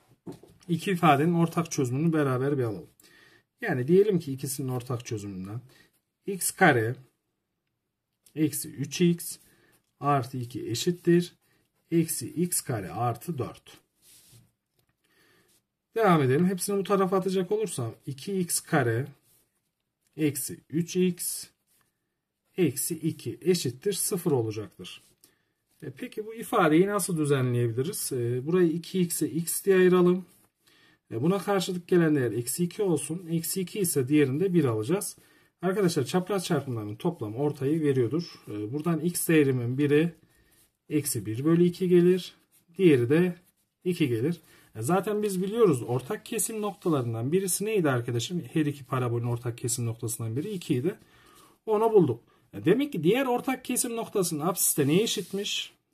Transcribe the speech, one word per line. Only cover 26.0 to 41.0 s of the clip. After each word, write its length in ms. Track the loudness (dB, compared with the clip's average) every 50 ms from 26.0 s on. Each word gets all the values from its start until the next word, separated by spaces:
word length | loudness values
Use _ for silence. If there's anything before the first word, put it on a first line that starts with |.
| -14 -12 -10 -10 -10
bu 80 | -10 -10
ifadeyi 520 | -12 -6 0 2 4 4 6 6 6 6
nasıl 320 | 4 2 0 -2 -2 -2 0
düzenleyebiliriz? 960 | 2 2 2 2 2 2 2 0 0 0 0 -2 -4 -4 -4 -6 -6 -6
E, 340 | -4 -2 -2 -2 -2 -4 -2
burayı 220 | 0 2 4 4 2
iki 320 | 2 -2 -6 -4 -2 0
x'e 280 | 0 0 0 -2 -2 -2
x 360 | -2 -4 -4 -4 -6 -2 2
diye 120 | 4 6
ayıralım. 500 | 6 6 6 6 6 6 6 4 2 -2 -10 _ _ _ _ _ _ _ _ _ _ _ _ _ _ _ -8
E, 120 | -4 -2
buna 160 | 0 0 0 0
karşılık 500 | 0 0 0 0 0 -2 -6 -6 -2 2
gelen 280 | 4 4 4 4 4
değer 160 | 2 2 0
eksi 320 | -2 -4 -4 -4 -4 -4 -4
iki 180 | -4 -2 -2
olsun. 440 | 0 0 0 0 -2 -4 -8 -8 -6 -4
Eksi 300 | -4 -4 -4 -4 -6 -6
iki 200 | -6 -6 -4 -4
ise 280 | -2 -2 0 -2 0 2
diğerinde 460 | 4 4 4 4 2 0 0 2 2
bir 100 | 2 2
alacağız. 520 | 2 0 -2 -2 -2 -2 -2 -2 -6 -12 _ _ _ _ _ _ _ _ -6
Arkadaşlar 420 | -4 -2 0 2 0 0 2 0 -2
çapraz 400 | 0 0 -2 -2 -2 -4 -4 -2
çarpımların 520 | -2 -2 -2 -2 -4 -6 -6 -6 -8 -8
toplamı 400 | -4 -4 -4 -4 -4 -6 -8 -4
ortayı 460 | -2 -2 -2 -2 -2 -2 -2 0 0
veriyordur. 600 | 2 2 2 2 2 0 0 -4 -4 -6 -12 -20 -14 -12
E, 240 | -8 -8 -6 -6
buradan 280 | -6 -4 -2 -2 -2 0
x 280 | 0 -2 -2 -2 0 4
değerimin 500 | 4 4 4 4 2 0 -2 -2 -2 0
biri 340 | 2 4 4 4 4 2 -2 _ _ _ _ _ _ _ _ _ _ _ _ _ _ -4
eksi 380 | -4 -4